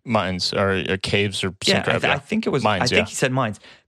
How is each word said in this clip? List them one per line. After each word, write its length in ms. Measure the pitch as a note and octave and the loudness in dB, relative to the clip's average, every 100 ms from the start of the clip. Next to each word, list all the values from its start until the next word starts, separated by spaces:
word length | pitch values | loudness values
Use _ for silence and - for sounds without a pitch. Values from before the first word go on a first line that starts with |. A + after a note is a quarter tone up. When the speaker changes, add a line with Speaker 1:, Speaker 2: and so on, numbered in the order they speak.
Speaker 1:
Mines 480 | - A2 F#2+ F2+ - | -2 0 0 -2 -2
or, 320 | - G2 F#2+ - | 0 2 0 0
or 80 | F#2+ | -4
caves 460 | - G#2 G2+ F#2+ | 0 0 0 -2
or 100 | F#2+ F2 | -6 -4
Speaker 2:
Yeah, 100 | - F#3+ | 0 0
Speaker 1:
some 60 | |
crap, 120 | - F#2 | 2 0
Speaker 2:
I, 20 | |
th- 100 | C#3 | 0
Speaker 1:
yeah. 40 | C#3+ | -2
Speaker 2:
I 20 | |
think 280 | - A3 A3+ | -2 -2 0
it 40 | |
was, 140 | C#3+ | 0
Speaker 1:
Mines, 180 | A2 G2+ | 2 2
Speaker 2:
I 40 | B2 | 2
think 200 | - A#2+ | 2 0
Speaker 1:
yeah. 40 | |
Speaker 2:
he 40 | |
said 180 | - C#3 | 0 0
mines. 280 | C3 A#2 G2 - - | 0 -2 -4 -14 -20